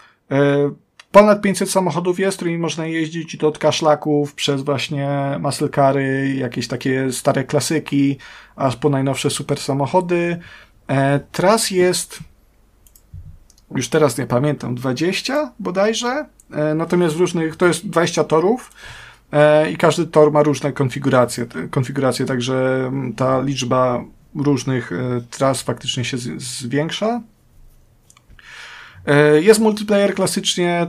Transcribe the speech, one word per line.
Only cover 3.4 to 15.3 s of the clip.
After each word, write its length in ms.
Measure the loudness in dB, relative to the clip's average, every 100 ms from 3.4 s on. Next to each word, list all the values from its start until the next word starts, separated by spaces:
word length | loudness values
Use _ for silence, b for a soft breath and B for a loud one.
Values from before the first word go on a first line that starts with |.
| -2
od 100 | 0
kaszlaków, 760 | 0 2 2 2 2 0 -2
przez 280 | -4 -2 -2
właśnie 460 | -2 -4 -4 -4 -2 -2 -4 -4
muscle 280 | -4 -2 -4
cary, 680 | 2 2 2 0 -2 -2 -2
jakieś 300 | -4 -6 -6
takie 440 | -4 -2 -2 -2
stare 320 | -2 0 0
klasyki, 720 | 0 -2 0 -4 -2 0 0 0 B B B -4
aż 200 | -2 0
po 120 | 0
najnowsze 420 | 0 0 -2 -2
super 300 | -4 -4 -6
samochody. 800 | -2 -2 0 0 0 -2 -2 -4 B B B _ -4
E, 320 | 0 2 0 -2
tras 380 | 0 4 4 2
jest, 500 | 2 2 2 -6 -14 -20 _ _ _ _ _ _ _ _ -20 -20 -20 _ _ _
już 140 | -6 -2
teraz 300 | 2 2 0
nie 80 | -2
pamiętam, 480 | 0 0 -2 -4
dwadzieścia 800 | -6 -4 -2 -2 -2 -2